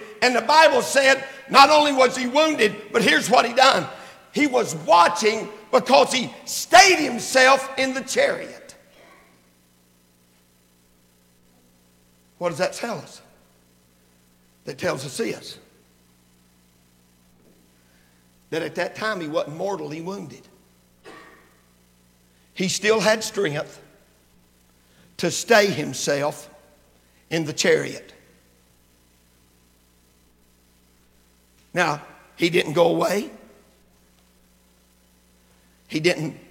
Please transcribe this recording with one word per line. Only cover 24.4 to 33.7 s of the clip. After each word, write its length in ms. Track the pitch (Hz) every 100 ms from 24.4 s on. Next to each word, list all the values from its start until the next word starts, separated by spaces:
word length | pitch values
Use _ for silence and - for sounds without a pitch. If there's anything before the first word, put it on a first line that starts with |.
| _ _ _ _ _ _ _ -
to 120 | 175
stay 360 | - - 220 202
himself 840 | 139 139 131 - 143 147 147 - - _ _ _ _ _ _ _
in 140 | 165
the 80 | 151
chariot. 600 | 147 185 156 - - - - _ _ _ _ _ _ _ _ _ _ _ _ _ _ _ _ _ _ _ _ _ _ _ _ _ _ _ _ _ _ _ _ _ _ _
Now, 300 | 170 165 147 - - _ -
he 140 | 175
didn't 220 | 175 -
go 160 | 156 170
away. 420 | 165 160 196 262 - - _ _